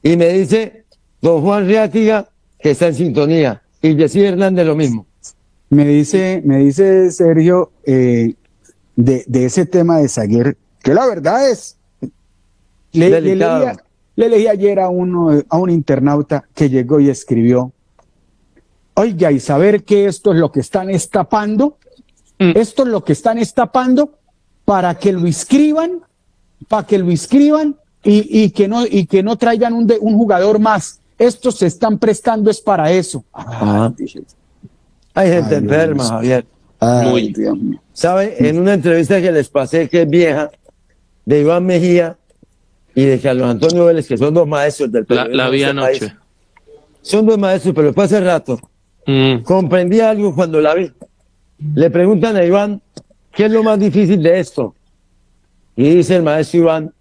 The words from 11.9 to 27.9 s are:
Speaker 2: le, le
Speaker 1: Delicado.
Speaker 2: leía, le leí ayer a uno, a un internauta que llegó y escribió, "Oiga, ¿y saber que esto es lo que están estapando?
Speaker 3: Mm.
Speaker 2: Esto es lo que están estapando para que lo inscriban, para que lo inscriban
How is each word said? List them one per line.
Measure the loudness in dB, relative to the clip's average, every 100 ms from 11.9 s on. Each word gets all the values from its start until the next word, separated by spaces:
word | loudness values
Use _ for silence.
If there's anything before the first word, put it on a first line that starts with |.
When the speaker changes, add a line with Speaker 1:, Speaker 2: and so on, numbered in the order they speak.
| _ -18 _ _ _ _ _ _ _ _
Speaker 2:
le, | 0 2
le | 2
Speaker 1:
Delicado. | 0 0 0 0
Speaker 2:
leía, | -2 -6 _ _ _ -2
le | 2
leí | 2 2
ayer | 0 0 0
a | -2
uno, | -2 -2 0 2 0 0
a | -2
un | 0
internauta | -2 0 0 0 0 -2 -6 _
que | -2 0
llegó | 0 0 2
y | 2
escribió, | -2 -4 0 2 0 -2 _ _ _ _ _ _ _ _ _ _ _ _
"Oiga, | -4 -2 0 0
¿y | 0
saber | 0 0 2 0
que | 0 0 0
esto | -2 0
es | 2
lo | 0
que | -2
están | -4 -6 -4
estapando? | -6 -2 -4 -2 -2 -2 -2 -2 _ _ _ _ _ _ _
Speaker 3:
Mm. | 2 2
Speaker 2:
Esto | 0 -2
es | -2
lo | -2
que | -2
están | -2 -2 -2
estapando | -4 -2 -2 -2 0 0 -2 _ _ _ _ _
para | -2 0 -2 -2
que | -2
lo | 0 -2
inscriban, | -4 0 2 2 0 -4 -8 _ _ _ _ _ _ -6
para | -6 -2
que | -2
lo | 0
inscriban | -2 0 2 4 2 -2 -6 _